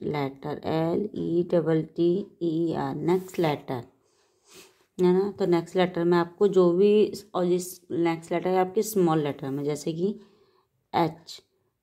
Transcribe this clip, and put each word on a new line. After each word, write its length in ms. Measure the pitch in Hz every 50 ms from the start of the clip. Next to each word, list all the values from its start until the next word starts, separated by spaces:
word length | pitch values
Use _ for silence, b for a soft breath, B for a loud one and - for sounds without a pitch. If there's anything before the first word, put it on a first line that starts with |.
| -
लेटर, 560 | - 147 147 139 135 135 139 - 147 143 - -
एल 420 | - 156 160 165 165 175 196 202 214 -
ई 260 | - 165 165 165 175 175 175
डबल 300 | 180 175 151 160 165 160 160 - -
टी 140 | - 170 170 175 196 208 - - _
ई 300 | 170 170 156 165 170 165 -
आर, 200 | 147 139 135 135
नेक्स्ट 420 | - - 165 185 185 185 - - -
लेटर, 440 | 170 151 143 131 - - 135 120 - - _ b b b b b b b b b b b b b b b b b b b _ -
है 140 | 180 180
ना। 180 | 180 185 196 208 190 -
तो 80 | 196
next 300 | 175 175 165 165 - -
letter 280 | 185 180 180 180 170 170
में 120 | 175 175 175
आपको 300 | 170 175 - - 208 202
जो 220 | 170 185 180 175
भी, 400 | 170 180 202 208 208 214 202 - - - - - -
और 120 | 180 180
इस 340 | 175 180 175 180 - - - _ -
next 420 | - 165 170 165 165 165 165 -
letter 160 | 175 170 165 180
है 100 | 185 185
आपके 240 | 185 185 185 220
small 400 | 208 214 - 196 180 165 160 160 143
letter 260 | 143 139 - 143 135
में, 120 | 135 143 139
जैसे 280 | 147 151 143 - 170
कि 160 | 160 165 175 208 - B B B B B B B B B B B B _ _ _
एच, 480 | - - 170 156 160 - _ - - - _ _ _ _ _ _ _ _